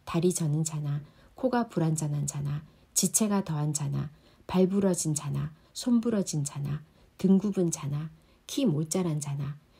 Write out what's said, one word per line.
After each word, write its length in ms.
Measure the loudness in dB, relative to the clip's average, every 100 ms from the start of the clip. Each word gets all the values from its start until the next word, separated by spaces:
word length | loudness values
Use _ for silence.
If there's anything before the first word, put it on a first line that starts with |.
다리 300 | -4 0 2
저는 300 | 2 0 0
자나, 380 | -2 -4 -4 -4 -6 -20 -20
코가 340 | -4 0 0 0
불완전한 580 | 0 0 0 -2 -2 -4
자나, 380 | -4 -4 -6 -8 -20 _
지체가 500 | -2 0 2 2 0
더한 300 | 0 -2 -2
자나, 360 | -2 -2 -4 -6 -10 -20 -20 -2
발 200 | 4 4
부러진 460 | 4 2 2 0
자나, 380 | -2 -2 -4 -4 -8 -18
손 260 | -8 0 2
부러진 440 | 2 0 0 -2
자나, 380 | -2 -4 -6 -6 -10 _ -20 0
등 180 | 6 6
굽은 340 | 4 2 0
자나, 400 | 0 -4 -4 -6 -12 _ _ -10
키 180 | 0
모자란 560 | 0 2 0 0 0 -2
자나, 380 | -2 -4 -6 -8 _ _